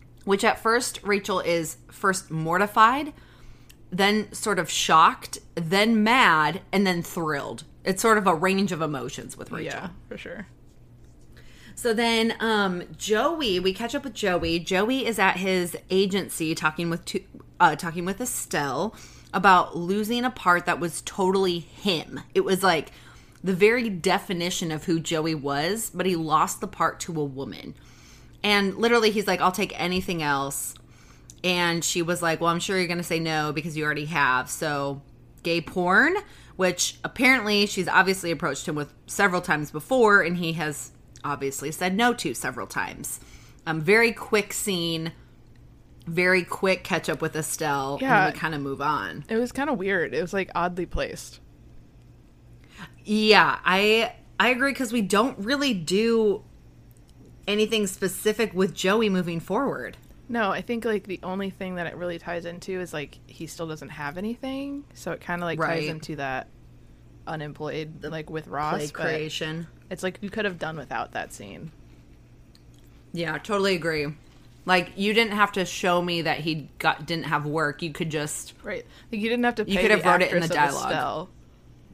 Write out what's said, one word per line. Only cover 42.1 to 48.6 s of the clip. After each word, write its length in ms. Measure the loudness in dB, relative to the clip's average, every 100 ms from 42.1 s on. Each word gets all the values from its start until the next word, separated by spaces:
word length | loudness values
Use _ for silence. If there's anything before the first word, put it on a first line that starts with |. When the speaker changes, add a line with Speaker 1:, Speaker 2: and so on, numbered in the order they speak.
Speaker 1:
to 200 | 2 -4
several 340 | -4 -6 -6 -8
times. 520 | -6 -6 -8 -12 -12 -16 -20 -20 -14 -6
Um, 160 | -4
very 300 | 4 6 4
quick 380 | 0 0 0 0
scene, 580 | -4 -4 -2 -2 -4 -6 -10 -20 -20 -20 -20 -20 -20 -20 -18 -6
very 360 | 0 4 4
quick 400 | 2 -2 0 0 0
catch 240 | -4 -2
up 120 | -2
with 140 | -2 -4
Estelle, 600 | -6 -4 -2 0 -2 -4
Speaker 2:
Yeah. 240 | 4 4 4
Speaker 1:
and 60 |
we 60 | 0
kinda 200 | -4
move 220 | -4